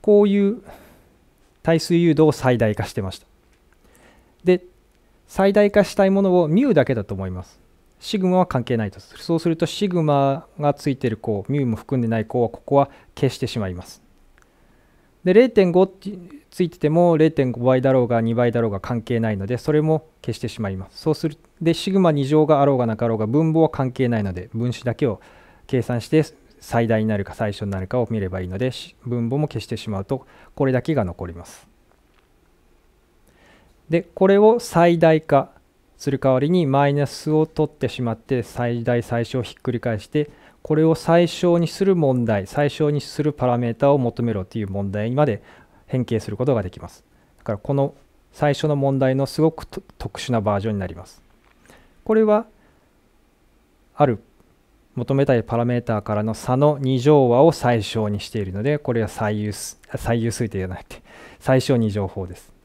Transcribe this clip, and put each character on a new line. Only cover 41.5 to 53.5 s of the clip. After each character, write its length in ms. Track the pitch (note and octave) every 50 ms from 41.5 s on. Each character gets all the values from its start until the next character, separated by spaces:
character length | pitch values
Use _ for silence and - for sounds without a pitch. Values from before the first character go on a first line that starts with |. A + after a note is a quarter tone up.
| E3+ E3+
に 80 | E3+
す 180 | D#3+ - - G3
る 100 | F#3+ F#3+
問 300 | F3 D#3 C3+ C3 B2 A#2+
題、 220 | A2+ G#2+ G2+ F#2+
最 240 | - - - D3 D3
小 180 | - - D#3 D3
に 100 | D3 C#3+
す 220 | - - - -
る 100 | D3 D3+
パ 140 | D3 - C3
ラ 140 | B2+ A#2+ A#2+
メ 100 | B2 A#2
ー 20 | A2+
タ 160 | - C#3 C#3
を 80 | C#3 C#3
求 240 | B2+ A#2 A2+ - A#2+
め 100 | A#2 A2
ろ 100 | G2+ F#2
と 140 | _ -
い 60 | A#2 G#2
う 40 |
問 240 | F#2 F#2+ G2 G2+ G2
題 200 | F#2+ G#2 G#2+ A#2
に 40 | B2
ま 120 | C#3 D3+
で 160 | C#3 G#2+ - - - - - - _ _ _ _
変 180 | _ - B2+ A#2+
形 160 | - A#2 A2
す 120 | - -
る 60 | G#2
こ 100 | - C3
と 80 | C3+ C3
が 80 | A2+ -
で 80 | F#2
き 80 | - -
ま 100 | - -
す。 140 | - - _ _ _ _ _ _ _
だ 60 | _ _
か 80 | -
ら、 60 | G#2+ G2+
こ 140 | _ - C#3
の 180 | C#3 C#3 C#3+ - _ _ _ _ _ _ _
最 240 | _ - - D3 C#3+
初 120 | - -
の 80 | D#3 D3
問 220 | C#3+ C3+ C#3 C3+
題 160 | C3+ C3+ C3 C3
の 140 | C3+ C#3
す 120 | C3 - -
ご 100 | D#3 D#3+
く 160 | D#3+ - -
と-、 160 | - - - _ _ - _
特 200 | - A2+ _ -
殊 120 | - -
な 100 | B2 A2+
バ 160 | G2+ G#2+ G#2
ー 40 | G2
ジ 80 | F#2+ A2+
ョ 20 |
ン 20 | G#2+
に 60 | G2+
な 80 | F#2
り 80 | F2+ F2
ま 100 | E2+ F2
す。 160 | - - _ _ _ _ _ _ _ _ _ _ _ - - _ _ _ _ _
こ 120 | - A3
れ 80 | A3 A3
は、 240 | G#3+ G#3 G#3+ A#3 - _ _ _ _ _ _ _ _ _ _ _ _ _ _ _ _ _ _ _ _